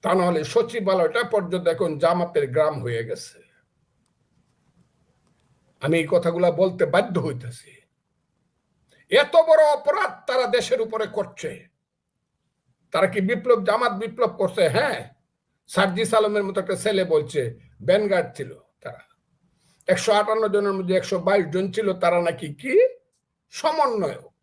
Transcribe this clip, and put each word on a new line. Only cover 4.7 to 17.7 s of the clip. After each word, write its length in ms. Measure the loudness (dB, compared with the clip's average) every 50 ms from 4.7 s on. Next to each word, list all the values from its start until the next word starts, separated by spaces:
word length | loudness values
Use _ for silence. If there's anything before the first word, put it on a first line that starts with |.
| _ _ _ _ _ _ _ _ _ _ _ _ _ _ _ _ _ _ _ _ _ _
আমি 180 | -4 0 0 0
এই 80 | 0 2
কথাগুলা 400 | 0 0 2 0 0 2 0 0
বলতে 360 | 2 2 0 0 2 -2 -2
বাধ্য 340 | 2 2 0 0 0 -4 -4
হইতেছি। 560 | -4 -4 -8 -8 -12 -14 -16 -16 -20 -20 -20 -20 _ _ _ _ _ _ _ _ _ _ _ _ _ _ _ _ _ _ _ _ _ _ _ _ _ _ 2
এত 200 | 2 2 6 4
বড় 300 | 4 6 6 6 6 6
অপরাধ 440 | 4 4 2 0 -2 0 0 -2 -4 -4 -8 -6
তারা 200 | -2 -2 0 0
দেশের 340 | 0 0 -2 0 0 -2 -2
উপরে 260 | -2 -4 -4 -6 -6
করছে। 680 | -4 -4 -6 -6 -6 -8 -12 -10 -10 -10 -12 -18 _ _ _ _ _ _ _ _ _ _ _ _ _ _ _ _ _ _ _ _ _ _ _ _ _
তারা 160 | -2 0 0
কি 140 | 0 0 -2
বিপ্লব, 460 | -2 -2 -2 -2 2 2 2 2 4
জামাত 260 | 0 0 0 0 -2
বিপ্লব 380 | -2 -4 -8 -10 -2 -2 -2 -2
করছে? 380 | 0 -2 -4 -4 0 2 0 2
হ্যাঁ, 420 | 2 0 0 0 -4 -6 -10 -14 _ _ _ _ _ _ _ _ _ _ _
সার্জিস 480 | _ 0 0 0 0 0 -2 -2 2 2
আলমের 280 | 2 2 2 0 -2
মতো 180 | -2 -2 -4 -4
একটা 160 | -4 -4 -6
ছেলে 280 | -2 -2 0 0 0 0
বলছে, 540 | 2 0 0 0 0 -4 -4 -4 -4 -8 -12 _ _